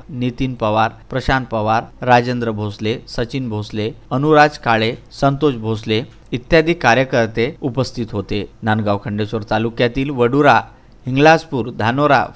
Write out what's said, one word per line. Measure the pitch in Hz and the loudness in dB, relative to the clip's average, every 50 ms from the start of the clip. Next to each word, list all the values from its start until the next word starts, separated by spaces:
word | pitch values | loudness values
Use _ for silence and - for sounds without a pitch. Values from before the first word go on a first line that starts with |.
| - - | -6 -14
नितीन | 160 123 120 123 123 - 135 131 127 | -8 -6 -6 -4 -4 -4 -4 -6 -4
पवार, | 117 117 107 107 107 110 113 - - - - | -4 -2 0 2 2 0 0 -2 -8 -14 -8
प्रशांत | 131 131 120 - 135 131 127 | -8 -6 -2 -2 -2 -2 -2
पवार, | - 113 110 104 107 110 117 117 - - - | -4 -4 -2 0 0 0 0 -2 -6 -10 -4
राजेंद्र | 127 123 123 123 120 123 123 123 117 113 | 2 4 4 4 4 2 -2 -4 -4 -4
भोसले, | 107 101 107 104 101 - 107 107 120 - - - | -4 -4 -4 -6 -6 -6 -4 -4 -4 -6 -8 -10
सचिन | - - 120 113 - 135 131 117 | -6 -6 -6 -4 -6 -6 -6 -6
भोसले, | 107 104 104 - - 107 104 113 139 - - - | -6 -6 -6 -6 -6 -6 -6 -6 -6 -10 -10 -6
अनुराज | 127 131 143 156 156 147 147 151 - - | -4 0 2 4 6 6 6 4 2 -2
काळे, | - 120 113 110 110 113 131 - - - - - | -2 0 0 2 2 0 -2 -6 -12 -16 -6 0
संतोष | 143 139 139 139 156 147 131 | 0 0 2 2 0 0 0
भोसले | 113 110 110 110 107 110 117 107 110 139 - - - - - - | -2 -4 -4 -4 -4 -2 -2 -2 -2 -4 -6 -12 -20 -14 -8 -8
इत्यादी | 120 - - 170 160 156 160 175 | -8 -2 2 2 4 4 2 0
कार्यकर्ते | 175 - 120 113 123 135 127 - 123 113 107 110 120 113 135 165 - - | 0 2 4 4 4 2 0 0 0 0 0 0 -2 -2 -2 -4 -6 -6
उपस्थित | 139 117 131 127 - - 127 117 104 - | -6 -2 -2 -4 -4 -4 -8 -8 -6 -6
होते. | 104 92 - 107 104 95 - - - - | -6 -6 -4 -6 -6 -6 -8 -10 -6 -2
नांदगाव | 107 110 110 104 104 101 98 - | -2 0 2 2 2 2 0 -2
खंडेश्वर | - 101 104 107 104 120 113 107 - | -4 -4 -4 -4 -4 -4 -6 -4 -2
तालुक्यातील | 113 113 113 117 113 - 127 120 123 135 135 143 | -2 -2 -2 -2 0 0 0 0 0 -2 -4 -2
वडुरा, | 143 123 120 120 127 143 147 143 117 110 - - - - _ - - - - | 0 0 2 2 4 4 6 6 6 4 2 -2 -12 -20 _ -20 -20 -14 -8
हिंगलाजपूर, | 131 127 135 147 156 165 160 - - 143 127 110 120 | -4 0 4 6 6 6 4 2 -2 -4 -4 -4 -4
धानोरा, | - - 107 113 120 139 147 147 139 120 98 - - | -4 -4 -2 -2 0 2 2 4 4 4 2 0 -6